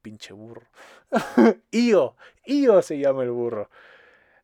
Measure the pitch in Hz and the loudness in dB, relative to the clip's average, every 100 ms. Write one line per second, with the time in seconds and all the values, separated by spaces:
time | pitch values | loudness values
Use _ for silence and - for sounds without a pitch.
0 | 113 107 - 101 113 117 - _ - - | -20 -20 -20 -20 -20 -20 -20 _ -20 -20
1 | _ 240 - - - - _ 220 240 190 | _ -6 -2 2 2 2 _ -2 2 2
2 | 127 - - _ - 285 262 190 - 147 | 0 -6 -20 _ -6 0 4 2 2 -2
3 | 139 135 123 120 120 110 101 _ - _ | -2 -2 -4 -6 -6 -8 -12 _ -20 _
4 | _ _ _ _ | _ _ _ _